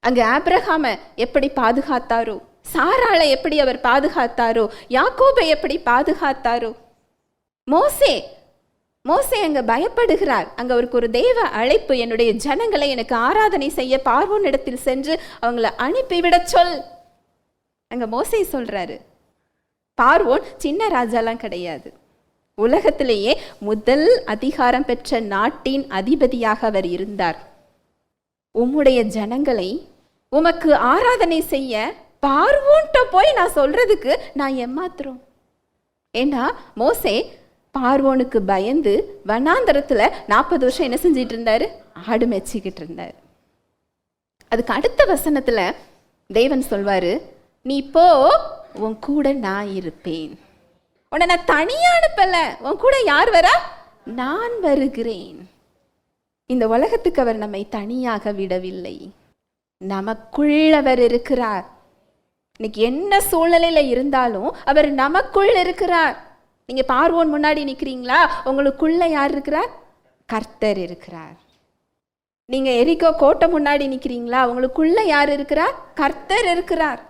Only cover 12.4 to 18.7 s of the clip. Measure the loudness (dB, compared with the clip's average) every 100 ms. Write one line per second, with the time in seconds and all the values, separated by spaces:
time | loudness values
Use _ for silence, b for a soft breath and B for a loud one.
12.4 | -2 -2 0 0 -2 -4 -4 -2 0 2
13.4 | 2 0 -4 -4 -2 -2 0 0 0 0
14.4 | 0 -2 -4 -6 -4 -4 -4 -6 B B
15.4 | -4 -2 -4 -2 -4 -2 -2 0 2 2
16.4 | 2 2 2 -2 -12 -20 _ _ _ _
17.4 | _ _ _ _ _ -8 -4 -4 -2 -2
18.4 | -2 -4 -6